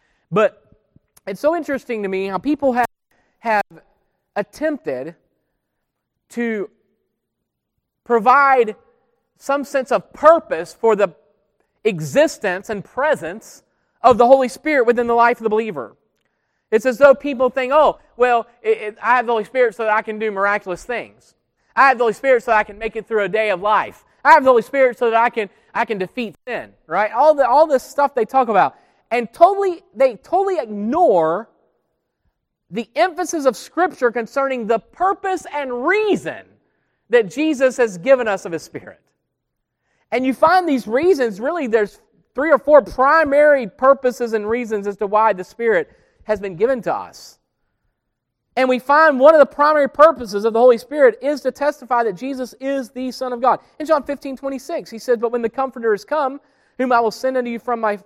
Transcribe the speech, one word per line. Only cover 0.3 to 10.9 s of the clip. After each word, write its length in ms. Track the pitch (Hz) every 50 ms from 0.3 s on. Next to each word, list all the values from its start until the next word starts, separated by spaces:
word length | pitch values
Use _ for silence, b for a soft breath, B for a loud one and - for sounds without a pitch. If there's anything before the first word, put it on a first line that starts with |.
But 340 | 165 202 220 185 - _ _ _ _ _ _ _ _ _ _ _ _ _ _ 196
it's 120 | 202 -
so 160 | - 302 339
interesting 460 | 349 277 - 277 247 - - 240 214
to 80 | 202 190
me 160 | 190 190 196
how 140 | 196 196 190
people 340 | - 277 302 - 285 269 240
have, 140 | 247 240 - _ _ _ _ _ _ _ _ _ _
have 240 | - 233 214 208 196 _ 170 156 _ _ _ _ _ _ _ _ _ _ -
attempted 800 | 196 208 _ _ - 294 320 302 - - 151 131 123 135 160 170 _ _ _ _ _ _ _ _ _ _ _ _ _ _ _ _ _ _ _ _ _ _ _
to 420 | - 233 240 226 220 208 180 - _ _ _ _ _ _ _ _ _ _ _ _ _ _ _ _ _ _ _ _ _ _ _ _ _ _ _
provide 720 | - 240 226 202 247 254 277 277 269 269 254 233 214 202 _ _ _ _ _ _ _ _ _ _ _ _ _
some 260 | - - 277 285 262
sense 280 | - - 269 254 -
of 200 | 254 190 - _
purpose 600 | _ - 285 311 339 330 - - 170 160 175 - -
for 220 | _ - 226